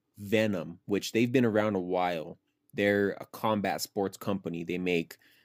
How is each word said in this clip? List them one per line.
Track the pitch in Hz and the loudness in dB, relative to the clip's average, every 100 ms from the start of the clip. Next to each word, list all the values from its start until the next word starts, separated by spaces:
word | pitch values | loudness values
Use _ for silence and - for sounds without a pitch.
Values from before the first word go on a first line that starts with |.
| _ - | _ -16
Venom, | 101 107 110 95 80 87 - | 0 2 2 0 -6 -10 -4
which | 98 - | -2 0
they've | 113 123 | 0 2
been | 127 120 | 4 4
around | 107 107 98 | 4 2 0
a | |
while. | 90 90 90 85 78 85 _ _ _ | 0 0 0 -2 -6 -14 _ _ _
They're | - 202 101 101 - | 0 2 4 2 -2
a | - | -10
combat | - 113 107 98 82 | -4 0 0 0 -2
sports | - - 98 - | -4 -4 -4 -4
company. | - 98 87 85 | -4 -4 -4 -6
They | 85 90 | -6 -4
make | 90 87 82 - _ _ | 0 0 0 -8 _ _